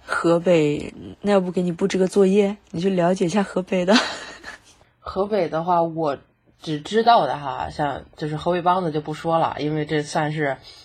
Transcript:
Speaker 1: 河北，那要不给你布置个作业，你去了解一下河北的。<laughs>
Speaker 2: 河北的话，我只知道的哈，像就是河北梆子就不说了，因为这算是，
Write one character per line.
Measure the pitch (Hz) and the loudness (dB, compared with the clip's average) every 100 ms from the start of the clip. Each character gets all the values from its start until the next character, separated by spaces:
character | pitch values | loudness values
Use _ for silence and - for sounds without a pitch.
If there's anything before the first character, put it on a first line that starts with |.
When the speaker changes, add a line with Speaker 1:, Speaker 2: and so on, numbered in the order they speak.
| - | -8
Speaker 1:
河 | - 165 170 | -2 2 2
北， | 180 170 151 147 - - - - | 4 4 4 0 -6 -12 -16 -6
那 | 202 | 0
要 | 202 | 2
不 | 180 | 2
给 | 180 | -2
你 | 180 | -2
布 | 165 190 | -2 -2
置 | 185 | 0
个 | 185 | 2
作 | 202 190 | 4 4
业， | 202 196 214 _ | 4 2 -2 _
你 | 165 | -4
去 | 196 | 0
了 | 185 170 | 2 2
解 | 190 175 | 2 0
一 | |
下 | 208 | 0
河 | 196 190 | 0 -4
北 | 185 185 | -2 -2
的。 | 180 240 - - - - - | 4 2 2 -8 -14 -16 -18
<laughs> | - _ _ _ _ | -20 _ _ _ _
Speaker 2:
河 | - 190 | -8 -4
北 | 202 208 160 | -2 -2 -2
的 | 156 | -2
话， | 170 170 | 0 0
我 | 170 160 156 127 _ _ _ _ | 0 -2 -4 -4 _ _ _ _
只 | 165 151 | -8 -6
知 | 147 214 | 0 2
道 | 226 233 143 | 6 6 4
的 | 143 | -2
哈， | 139 131 139 | -6 -6 -6
像 | - 147 151 143 - | -2 -4 -4 -12 -10
就 | 151 | -8
是 | 151 | -4
河 | 175 | -2
北 | 175 | 0
梆 | 175 185 | 2 2
子 | 170 | 0
就 | 151 | -4
不 | 151 | -6
说 | 151 165 165 | -6 -2 0
了， | 139 - | 0 -2
因 | 147 | -4
为 | 156 151 | -2 -2
这 | 156 | -4
算 | 147 170 151 | -2 -2 -2
是， | 156 143 135 - - | -2 -2 -4 -10 -20